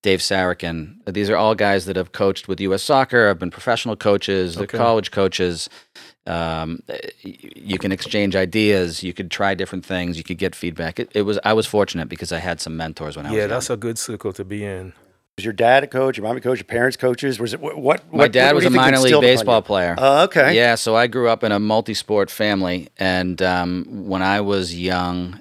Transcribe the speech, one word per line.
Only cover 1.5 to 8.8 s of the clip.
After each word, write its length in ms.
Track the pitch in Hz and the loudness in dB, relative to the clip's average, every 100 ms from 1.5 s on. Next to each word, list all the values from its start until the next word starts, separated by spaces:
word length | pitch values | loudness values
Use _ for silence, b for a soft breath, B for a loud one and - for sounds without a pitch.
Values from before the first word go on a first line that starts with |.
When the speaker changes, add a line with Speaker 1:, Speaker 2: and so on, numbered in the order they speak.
Speaker 1:
guys 300 | 107 104 98 87 | 2 2 0 -2
that 100 | 92 | -6
have 160 | 87 | -6
coached 360 | - 98 92 - | -2 -2 -2 -8
with 100 | 90 | -4
U 120 | 98 | -2
S 100 | 95 | -2
Soccer, 460 | - 135 131 123 104 | 2 2 4 4 4
have 100 | 90 | 2
been 120 | 90 | -6
professional 460 | - - 113 120 104 | -6 -2 -2 -2 -2
coaches, 580 | 107 101 - 98 90 | 0 0 0 -2 -2
they're 100 | 82 | -4
Speaker 2:
Okay. 140 | 101 117 | -6 0
Speaker 1:
college 320 | 117 113 95 | 2 2 0
coaches. 580 | - 95 - 90 82 - B B B B B - | 0 0 0 -2 -2 -10 B B B B B -8
Um, 540 | 85 82 80 80 82 - | -4 -4 -4 -6 -10 -10
y-, 480 | - - - - - - | -12 -14 -16 -20 -18 -20
you 240 | - 101 92 | -16 -8 -4
can 140 | 101 | -4
exchange 420 | 95 - 104 101 92 | -4 -4 -2 0 0
ideas, 680 | 92 110 107 98 | 0 2 4 4